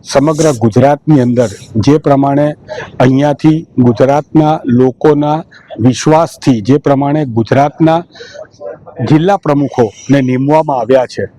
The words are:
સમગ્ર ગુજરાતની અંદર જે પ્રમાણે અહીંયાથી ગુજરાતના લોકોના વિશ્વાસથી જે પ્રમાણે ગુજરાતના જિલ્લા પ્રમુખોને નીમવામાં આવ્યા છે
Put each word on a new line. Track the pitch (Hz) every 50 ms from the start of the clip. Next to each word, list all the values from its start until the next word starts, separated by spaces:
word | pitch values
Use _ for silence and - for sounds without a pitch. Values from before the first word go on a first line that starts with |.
| _ -
સમગ્ર | - 139 135 156 160 147 156 160 143 110
ગુજરાતની | 107 117 101 127 127 139 147 143 _ - 156 139 123
અંદર | 123 120 120 123 107 98 - - - - 113 101
જે | - 143 156 -
પ્રમાણે | 156 139 135 139 139 139 143 147 151 151 _ _ - - - - - - - 127
અહીંયાથી | 131 131 135 143 147 147 - - 156 156 160 165 _ _ - 127
ગુજરાતના | 120 117 - 135 131 139 151 151 _ - 156 151 151 156 - - - 120 123
લોકોના | 127 131 123 _ - 156 147 143 147 147 151 160 165 _ - - _ _ - - 110
વિશ્વાસથી | 127 123 - - 151 156 156 170 151 - - - - 131 110 101 104
જે | 135 147 -
પ્રમાણે | - 139 135 143 139 143 156 151 131 113 113
ગુજરાતના | 113 - 131 123 143 151 - - 165 160 160 170 170 _ _ - - - - - - _ _ _ - - - - - - - - 120 104
જિલ્લા | 156 156 160 190 202 185 _
પ્રમુખોને | 156 147 143 143 127 - - 120 104 - - - - 135 139 131 127
નીમવામાં | 127 127 135 143 151 156 160 156 143 127
આવ્યા | 117 107 131 127 123 117 -
છે | - 101 95 _